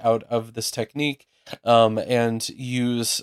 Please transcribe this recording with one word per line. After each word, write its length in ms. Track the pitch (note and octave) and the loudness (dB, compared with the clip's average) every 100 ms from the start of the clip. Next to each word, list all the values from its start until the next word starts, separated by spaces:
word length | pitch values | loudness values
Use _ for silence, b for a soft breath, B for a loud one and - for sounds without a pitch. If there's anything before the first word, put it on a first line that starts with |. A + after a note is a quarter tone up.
out 180 | A#2 A2+ | 0 0
of 280 | - A#2 A2+ | 0 -4 -4
this 160 | A2+ - | -8 -8
technique, 560 | - A2 D3 D3 C3+ _ B B B | -6 -8 -4 -4 -4 _ B B B
um, 340 | - A#2 A2+ A2 | 4 6 6 2
and 500 | - B2 A#2 A2+ - | 0 0 0 -2 -6
use, 720 | - B2+ B2+ B2 A#2+ A2+ - | -10 -6 -2 0 -2 -2 -4